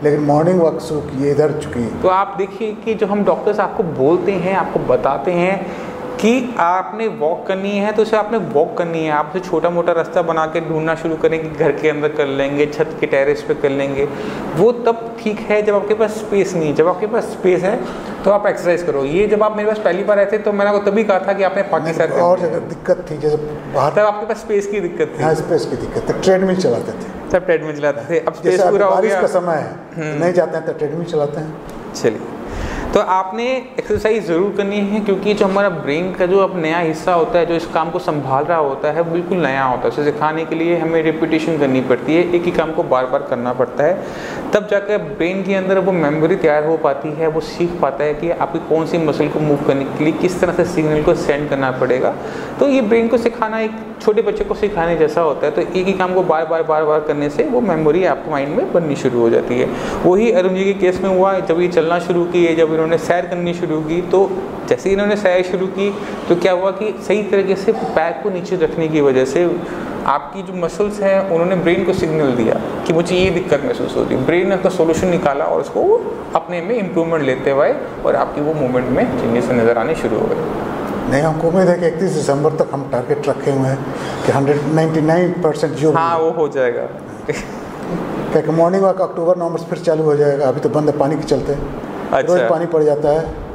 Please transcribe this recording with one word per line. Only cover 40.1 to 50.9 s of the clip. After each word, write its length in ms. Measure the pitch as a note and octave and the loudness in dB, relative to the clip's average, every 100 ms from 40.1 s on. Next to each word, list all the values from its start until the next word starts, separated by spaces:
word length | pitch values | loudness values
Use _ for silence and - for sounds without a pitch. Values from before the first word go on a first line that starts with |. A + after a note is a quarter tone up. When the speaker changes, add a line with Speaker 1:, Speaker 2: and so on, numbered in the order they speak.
| C#3+ D3+ D#3+ D#3+ | 0 -2 -2 -4
Speaker 2:
के 100 | E3 | -2
लिए 220 | E3 F3 | 0 0
हमें 260 | D#3+ E3 | 2 2
repetition 540 | D#3+ D#3 - E3 D#3+ D#3+ | 2 0 0 0 0 0
करनी 240 | C#3 C3 | 2 2
पड़ती 340 | B2 B2 - D#3+ | 2 0 2 2
है, 200 | F3 F3 | 4 2
एक 80 | |
ही 80 | F3 | 0
काम 200 | E3+ D#3+ | 0 -2
को 120 | D#3+ | -2
बार 220 | E3 C3 B2+ | 0 0 2
बार 160 | C#3 | -2
करना 300 | - B2 A#2+ | -2 -4 -2
पड़ता 300 | B2 B2 - | -2 -2 0
है, 200 | D3 G3 - - - - - | 0 0 -6 -10 -10 -10 -2
तब 140 | G#3 G3 | -2 0
जाकर 260 | G3+ G3+ G#3 | -2 0 -2
brain 460 | E3 C#3+ E3 F#3+ | -2 -4 -2 -2
के 120 | F#3+ G3 | -2 -2
अंदर 240 | F#3 F#3+ | 2 2
वो 120 | F#3+ | 2
memory 440 | F3+ D3 D#3 E3 F#3+ | 2 0 2 2 2
तैयार 300 | D#3+ D3+ D3+ | 2 2 2
हो 120 | D#3+ | 0
पाती 320 | D#3 C#3 D#3 | 0 -2 -4
है, 180 | D3+ D#3+ | -2 0
वो 120 | D#3+ | -2
सीख 320 | D3+ - F3 F3 | -6 -2 -2 0
पाता 220 | C#3+ C#3 | -2 0
है 100 | D3+ | -2
कि 180 | D3 E3+ | -2 -2
आपकी 280 | E3 C#3 E3 | -2 -2 -2
कौन 260 | - D#3 D#3+ | 0 0 2
सी 120 | F3 | 0
muscle 300 | D#3 C3+ D3 | 0 0 0
को 120 | D3 | 0
move 200 | D3+ C#3+ - | 0 0 2
करने 160 | C#3 | 0
के 200 | C3+ - | 0 0
लिए 100 | D3+ | 0
किस 280 | D#3 F3 F3+ | 2 -2 0
तरह 120 | F3+ | -2
से 120 | E3 E3+ | 0 0
signal 380 | - D3+ | 0 0